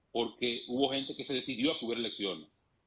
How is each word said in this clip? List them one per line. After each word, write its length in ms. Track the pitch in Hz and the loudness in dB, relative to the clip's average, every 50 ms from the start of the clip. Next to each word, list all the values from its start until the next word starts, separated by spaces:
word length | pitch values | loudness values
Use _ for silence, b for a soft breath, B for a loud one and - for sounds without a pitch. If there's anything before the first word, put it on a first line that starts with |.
| _ _ | _ _
porque 500 | _ 113 117 104 - - 123 120 117 123 - - | _ 2 2 2 0 0 0 0 0 -2 -4 -2
hubo 200 | 120 131 139 131 | 2 4 4 4
gente 240 | 135 139 135 151 151 | 4 0 -2 -4 -6
que 100 | - 123 | -8 -4
se 100 | - 143 | -2 -2
decidió 380 | 127 127 - 127 110 127 156 | -2 0 -2 -2 2 2 2
a 60 | 160 - | 2 0
que 60 | 120 | 0
hubiera 160 | 113 117 117 | -2 0 0
elecciones. 480 | 117 107 - - 101 98 87 78 76 - _ _ _ _ _ _ _ | -2 -4 -2 -2 -2 -2 -2 -4 -8 -16 _ _ _ _ _ _ _